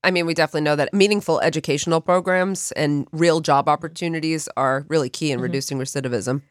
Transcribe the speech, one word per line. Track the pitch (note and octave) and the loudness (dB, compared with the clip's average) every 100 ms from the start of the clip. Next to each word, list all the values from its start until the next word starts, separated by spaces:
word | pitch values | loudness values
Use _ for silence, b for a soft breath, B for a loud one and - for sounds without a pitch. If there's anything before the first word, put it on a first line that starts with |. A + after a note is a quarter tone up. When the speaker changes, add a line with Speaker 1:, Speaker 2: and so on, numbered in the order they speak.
Speaker 1:
I | F#3 | 2
mean, | F3+ | 2
we | E3 | 0
definitely | E3 D#3 D#3 | 2 0 2
know | D3+ D3 | 2 2
that | C#3 | 2
meaningful | G3 G3 G#3 G3 D#3+ | 4 4 4 0 2
educational | E3 D#3 D3+ D3 - D#3+ | 2 -2 -2 -2 0 0
programs | D#3+ F3+ F3+ F#3 F#3 F#3+ - | 2 0 2 0 0 -4 -6
and | - D3 D3 - | -2 0 0 -4
real | D#3 E3+ D#3+ | 2 2 2
job | D#3 C#3+ D3 | 2 2 2
opportunities | D3 E3 E3 E3+ E3 D#3+ D#3+ C#3+ - | 0 -2 -6 -6 -2 -2 -2 -4 -2
are | C3+ C3+ C#3+ | 0 0 0
really | D#3+ B2+ | -2 -2
key | - D#3 | -2 -2
in | B2+ | -2
Speaker 2:
Mm-hmm. | |
Speaker 1:
reducing | B2 C3+ C3+ C3+ | -2 -4 -4 -6
recidivism. | C3 C#3+ C3 A#2+ A#2+ C#3 _ | -4 -4 -2 -4 -2 -4 _